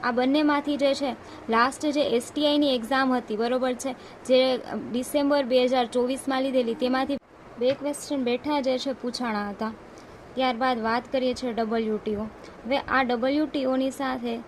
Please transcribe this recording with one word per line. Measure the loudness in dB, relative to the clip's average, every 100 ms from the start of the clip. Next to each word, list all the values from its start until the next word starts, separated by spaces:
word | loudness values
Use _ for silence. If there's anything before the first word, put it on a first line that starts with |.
આ | 0
બંનેમાંથી | 2 4 4 4 2 0 2
જે | 2
છે | 2 -2 -6 -12 -16 0
લાસ્ટ | 2 2 2 -2
જે | 2
એસ | 2 2 0 0
ટી | 2
આઈની | 4 4 2
એક્ઝામ | 0 2 2
હતી, | 2 0 -2
બરોબર | 0 0 0
છે, | -2 -6 -8 -12 -18 4
જે | 6 6 2 -2 -8 -4
ડિસેમ્બર | -4 0 2 4 2
બે | 4 4
હજાર | 4 4 2
ચોવીસમાં | 0 0 -2 -2 0
લીધેલી, | 2 2 0
તેમાંથી | 0 0 0 0 -4 _ -20 -20 -2
બે | 0
ક્વેશ્ચન | 0 -2 -6 -4 -2
બેઠા | 0 -2 0 0
જે | 0 0
છે | -2
પૂછાણા | -4 -6 -4 -4 -2 -4
હતા. | -4 -6 -8 -18 -20 -20 -20 -12
ત્યારબાદ | -2 0 2 0 0
વાત | 0 -2 -2
કરીએ | 0 0
છીએ | -2 -4
ડબલ્યુ | -2 0 0 0 -2
ટી | -2 -4
ઓ. | -6 -10 -18 -14 -2
હવે | -2
આ | 0 0
ડબલ્યુ | 2 0 2 2 0
ટી | 0 0
ઓની | 0 0
સાથે | -2 -4 -2 -4 -6